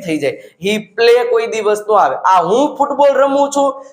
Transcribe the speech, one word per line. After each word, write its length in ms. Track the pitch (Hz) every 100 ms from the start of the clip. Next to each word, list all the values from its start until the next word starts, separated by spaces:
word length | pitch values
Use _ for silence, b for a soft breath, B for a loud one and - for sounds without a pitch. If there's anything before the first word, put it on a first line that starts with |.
| 175
થઈ 120 | 156
જાય. 240 | 139 B B _
He 60 | 185
play 580 | 214 214 - 233 240 240
કોઈ 160 | 226 226
દિવસ 340 | 220 208 208
નો 140 | 208
આવે. 220 | 208 151 -
આ 260 | - 185
હું 340 | 170 233 285 -
ફૂટબોલ 360 | 277 277 285
રમું 380 | 262 277 277 277
છું 340 | 285 277 269 B